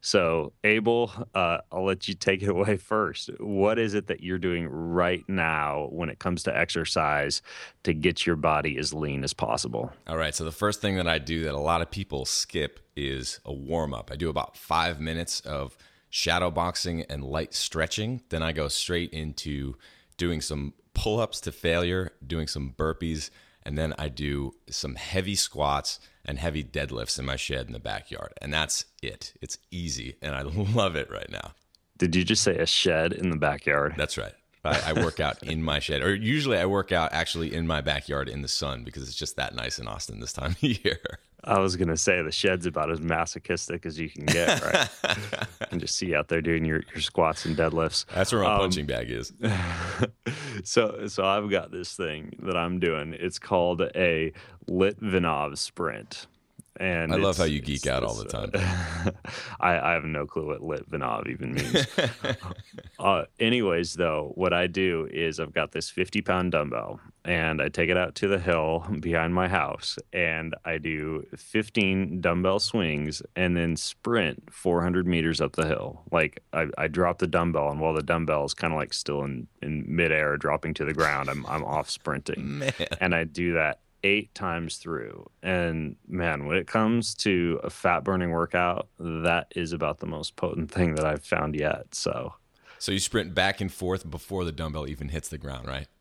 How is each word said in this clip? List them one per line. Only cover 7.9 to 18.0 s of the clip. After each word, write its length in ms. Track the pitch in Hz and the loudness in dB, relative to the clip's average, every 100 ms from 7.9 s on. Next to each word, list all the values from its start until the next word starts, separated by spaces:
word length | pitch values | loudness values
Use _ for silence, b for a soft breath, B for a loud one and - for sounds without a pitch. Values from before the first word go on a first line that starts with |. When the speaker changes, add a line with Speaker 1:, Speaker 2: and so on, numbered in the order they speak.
Speaker 1:
get 320 | 78 76 82 | 2 2 2
your 120 | - 82 | 2 4
body 420 | 80 76 76 65 | 4 2 0 -2
as 160 | 76 | -4
lean 300 | 78 76 69 | -2 -2 -2
as 100 | 67 | -4
possible? 580 | - 55 57 60 58 58 - - | -2 0 0 -2 -4 -6 -10 -6
Speaker 2:
All 100 | 82 | -2
right, 180 | 80 | 0
so 100 | - | -2
the 80 | 82 | -6
first 280 | 80 104 104 | 0 0 0
thing 140 | 104 | 0
that 140 | 95 85 | 2 2
I 100 | 80 | 0
do 240 | 67 82 | 0 -2
that 120 | 80 | 0
a 40 | 71 | 0
lot 240 | 76 85 | 2 2
of 80 | 85 | 0
people 340 | - 95 71 | -4 -6 -4
skip 540 | 64 - - 87 71 - - - | -2 -2 -2 -2 -4 -6 -16 -6
is 440 | 69 67 64 - | -4 -4 -6 -10
a 80 | - | -10
warm-up. 580 | 69 69 82 78 60 - | -10 -4 -2 -2 -4 -8
I 40 | 67 | -4
do 140 | 82 | -2
about 260 | 73 58 - | -2 -4 -8
five 440 | - 80 82 80 | 0 2 2 0
minutes 400 | 78 82 85 - | -4 -4 -4 -6
of 360 | - 73 69 - b b b | -4 -6 -6 -10 b b b
shadow 440 | - - 85 90 | -4 2 2 2
boxing 500 | 82 85 90 90 85 - | 2 0 0 -2 -4 -4
and 140 | 73 | -6
light 280 | 69 73 80 | -4 -2 -2
stretching. 680 | - - 82 80 - | -2 -4 0 0 0